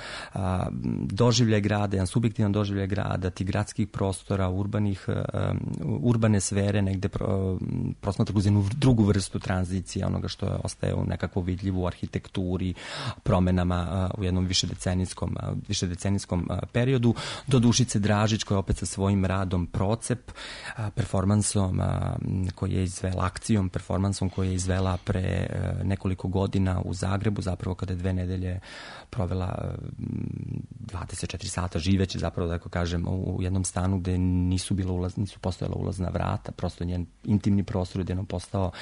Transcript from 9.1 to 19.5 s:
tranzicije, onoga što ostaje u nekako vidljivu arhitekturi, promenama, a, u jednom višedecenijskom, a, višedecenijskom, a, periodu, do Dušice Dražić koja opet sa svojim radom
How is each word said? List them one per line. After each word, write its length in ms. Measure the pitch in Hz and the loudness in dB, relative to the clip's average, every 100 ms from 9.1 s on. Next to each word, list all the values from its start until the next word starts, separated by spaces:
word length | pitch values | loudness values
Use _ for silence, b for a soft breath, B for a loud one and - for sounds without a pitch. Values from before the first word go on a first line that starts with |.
| 98 - 120 | 4 0 -4
tranzicije, 640 | - 92 90 95 87 95 95 | -2 0 0 -2 -2 -2 0
onoga 220 | 92 92 | 0 -2
što 180 | - 98 95 | -4 -2 -2
ostaje 300 | 98 - 92 | -4 -4 -2
u 120 | 95 95 | 0 -2
nekako 360 | 90 90 101 | -2 -2 -2
vidljivu 460 | 90 90 98 92 90 | -2 -2 -2 0 -2
arhitekturi, 840 | - 87 95 - - 90 90 92 87 B B 127 - | -4 -6 -6 -6 -4 -2 0 -2 -4 B B -8 -4
promenama, 520 | - 95 90 90 87 87 85 | 2 4 6 4 4 0 0
a, 200 | 95 92 - | -2 -2 -2
u 60 | |
jednom 220 | 92 92 92 | 0 2 2
višedecenijskom, 880 | 92 92 92 - 92 92 - 92 - | 0 -2 -4 -2 0 -2 -4 -6 -4
a, 140 | 98 98 - | -4 -6 -4
višedecenijskom, 800 | 101 92 87 98 98 - 90 - | -2 -2 -2 0 -2 0 -2 -2
a, 100 | 90 95 | -4 -2
periodu, 500 | 120 123 131 120 110 B B - | 0 2 4 2 2 B B 2
do 120 | 131 | 6
Dušice 400 | 120 113 120 110 | 6 6 4 2
Dražić 440 | 101 104 107 107 | 2 4 4 2
koja 140 | - 101 | 2 0
opet 200 | - - | 2 -2
sa 80 | 101 | -2
svojim 400 | - 98 101 95 | 0 2 4 2
radom 400 | 95 95 | 0 0